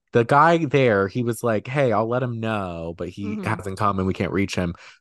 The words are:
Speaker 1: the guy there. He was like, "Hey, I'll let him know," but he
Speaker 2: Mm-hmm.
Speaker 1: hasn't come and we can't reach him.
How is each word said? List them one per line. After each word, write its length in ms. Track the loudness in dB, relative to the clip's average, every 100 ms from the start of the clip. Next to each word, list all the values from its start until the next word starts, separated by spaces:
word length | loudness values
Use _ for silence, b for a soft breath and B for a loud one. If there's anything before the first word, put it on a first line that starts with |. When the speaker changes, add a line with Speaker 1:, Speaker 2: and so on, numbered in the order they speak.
| _
Speaker 1:
the 100 | 2 4
guy 400 | 6 6 4 2
there. 420 | 2 4 4 2
He 160 | -2
was 200 | -4 -2
like, 240 | -2 -2 -2
"Hey, 240 | 0 2
I'll 140 | 2 0
let 160 | -2
him 160 | -4 -4
know," 560 | -4 -4 -4 -6 -8 -8
but 120 | -10
he 300 | -8 -8 -6
Speaker 2:
Mm-hmm. 40 |
Speaker 1:
hasn't 340 | -4 -4 -6 -2
come 200 | 0 2
and 80 | 0
we 60 |
can't 200 | 0 -2
reach 220 | -2 -2 -2
him. 200 | -4 B B B